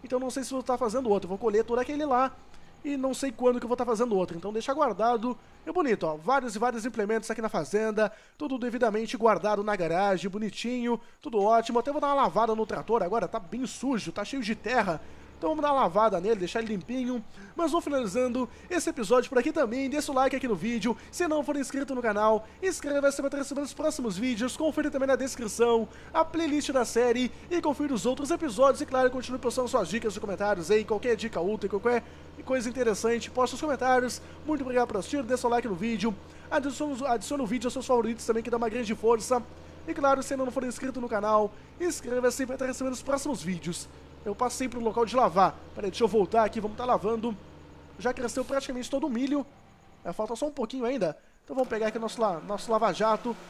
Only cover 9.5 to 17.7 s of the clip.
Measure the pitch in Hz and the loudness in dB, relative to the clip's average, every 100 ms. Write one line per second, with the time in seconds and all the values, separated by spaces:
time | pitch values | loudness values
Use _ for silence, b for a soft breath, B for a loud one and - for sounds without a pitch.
9.5 | 208 208 208 160 165 202 190 185 196 214 | 0 0 0 0 2 2 2 -2 -4 -6
10.5 | - 233 247 240 233 B B 302 226 202 | -4 -4 -2 -2 -2 B B -4 2 6
11.5 | 226 226 233 233 285 285 277 226 170 226 | 4 4 0 0 0 2 4 4 4 2
12.5 | 220 214 196 139 226 180 226 170 220 180 | 0 -2 -4 0 0 2 0 -2 -4 -6
13.5 | 233 262 - 254 240 165 185 202 277 208 | -6 -6 -4 -2 -2 -2 -6 -6 -4 -4
14.5 | 214 208 254 196 156 B B B B 320 | -4 0 2 2 -2 B B B B 0
15.5 | 311 294 269 208 175 220 190 190 226 175 | 2 2 4 4 6 4 4 0 0 0
16.5 | 226 226 208 - 254 247 247 - B 196 | -4 -2 -4 -4 -4 -2 -4 -6 B -12
17.5 | - 330 | -2 2